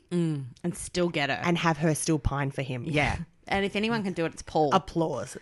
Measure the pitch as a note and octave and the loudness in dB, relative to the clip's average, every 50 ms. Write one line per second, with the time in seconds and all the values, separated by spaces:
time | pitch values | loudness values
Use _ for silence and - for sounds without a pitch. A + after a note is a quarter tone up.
0 | _ - F3+ F3 E3+ D#3+ D#3 C#3+ C3+ A#2+ - - - F3 E3 - - - - F3+ | _ -2 0 0 2 2 0 -2 -4 -8 -8 -6 -6 -4 -4 -6 -8 -4 0 0
1 | F3 E3+ E3 D#3 C#3+ C3+ C3 - - F3 F3 F3 F3 E3 E3 C#3+ D#3+ E3 D3+ - | 0 2 2 0 0 0 0 0 0 2 2 2 2 2 2 2 2 2 2 2
2 | - - D#3+ C#3+ - - C#3 C#3 C#3+ C#3 - - C3+ B2+ C3 B2 A#2+ - C#3+ D3 | 2 0 2 2 2 0 0 0 -2 -2 -2 -4 -4 -4 -4 -6 -4 0 0 2
3 | C#3 A#2+ G2+ E3 E3+ - _ _ _ - - G3 G3 G3 - G3+ G#3+ A3 A#3 A3+ | 2 2 0 -2 -6 -10 _ _ _ -2 -2 0 0 0 0 0 0 0 0 0
4 | F#3+ G3 F3 F3 E3 - - - - - - E3 D#3 C#3+ F#3 F#3+ - - - E3 | -2 -2 -2 -2 -2 -2 -4 -8 -8 -2 0 2 4 4 4 2 2 0 0 0
5 | E3 E3 D3 A#2 G2+ - - - | 0 0 -2 -4 -6 -8 -10 -10